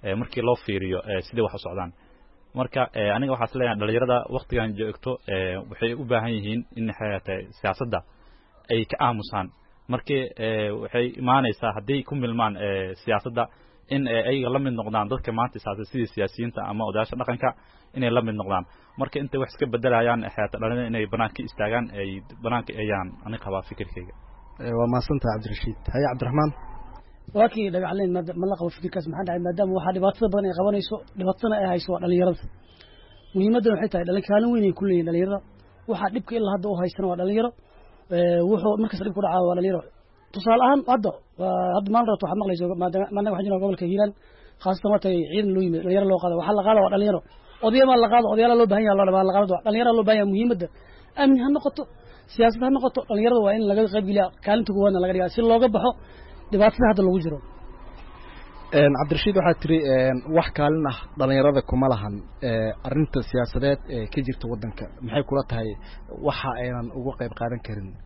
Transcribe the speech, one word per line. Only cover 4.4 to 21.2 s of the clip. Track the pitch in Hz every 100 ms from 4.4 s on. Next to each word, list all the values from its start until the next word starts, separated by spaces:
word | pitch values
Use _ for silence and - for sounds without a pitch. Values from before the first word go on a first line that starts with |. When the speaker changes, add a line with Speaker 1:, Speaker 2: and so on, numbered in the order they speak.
| - 120 110
Speaker 1:
joogto, | 101 110 - 131 123
eh, | - 98 92 92
waxay | 110 - 117
u | 117
baahan | 123 120 113
yihiin | 113 101 113 120
in | - 110
xayata | - 107 98 - 95 101
siyaasadda | - 101 95 123 101 - - - - _ _ _
ay | 113
ka | 110 -
aamusaan. | 135 110 101 104 90 _ _ _ -
Markii, | 123 - 139 127
eh, | - 113 110 104
waxay | 110 110 123 123
imaanaysaa | - 127 131 127 104 117
hadday | 104 101 139
ku | 131
milmaan, | 143 120 117 110
eh, | 98 101 98 95
siyaasadda | 92 - 104 127 117 117 - - _ _
in, | 139
eh, | 131 117
ayaga | 120 135 123
la | 135
mid | 139
noqdaan | 117 107 110 104
dadka | 127 -
maanta | 113 120 -
is | -
haysta | 101
sidii | 104 135 113
siyaasiyiinta | - 98 - 117 110
ama | 98 104
odayaasha | 110 104 113 127
dhaqanka | 127 120 123 - _ _ _
inay | 131 123
la | 117
mid | 117
noqdaan. | 104 98 95 92 - _ -
Marka | 135 147
intay | 139 135
wax | 131
iska | - 131
beddelayaan, | 117 123 117 117 117
eh, | 101
xayata | - 104 104
dhalinyarada | 110 120 117
inay | 113 107
banaanka | 110